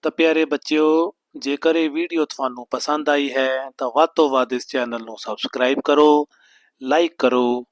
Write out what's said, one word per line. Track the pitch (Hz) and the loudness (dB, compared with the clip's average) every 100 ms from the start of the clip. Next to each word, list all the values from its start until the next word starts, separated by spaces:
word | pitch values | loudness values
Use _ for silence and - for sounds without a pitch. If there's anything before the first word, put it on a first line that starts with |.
ਤਾਂ | 160 | -6
ਪਿਆਰੇ | - 160 160 156 | 0 2 2 0
ਬੱਚਿਓ, | 143 - 156 156 160 170 - _ - | -2 -2 0 2 2 0 -6 _ -12
ਜੇਕਰ | 131 139 160 160 | -8 -2 0 0
ਇਹ | 160 | 0
ਵੀਡੀਓ | 147 170 165 151 | -2 -4 -2 -4
ਤੁਹਾਨੂੰ | - 131 123 123 | -2 -6 -6 -8
ਪਸੰਦ | 127 - 151 147 | -8 -4 -2 0
ਆਈ | 147 139 | 0 0
ਹੈ | 127 131 131 135 - | -2 -2 -2 -6 -6
ਤਾਂ | 131 120 | -4 0
ਵੱਧ | 160 - | 0 4
ਤੋਂ | 151 | 2
ਵੱਧ | 131 123 | 2 0
ਇਸ | 123 - | -4 -4
ਚੈਨਲ | 135 120 117 | -4 -4 -6
ਨੂੰ | 113 110 | -10 -14
ਸਬਸਕ੍ਰਾਈਬ | - 104 131 131 127 139 - | -10 -8 -8 -2 0 0 2
ਕਰੋ, | 143 151 147 151 _ _ _ _ _ | 4 6 4 0 _ _ _ _ _
ਲਾਈਕ | 131 147 170 _ | -2 0 0 _
ਕਰੋ | 127 123 120 123 123 | 0 2 0 -2 -8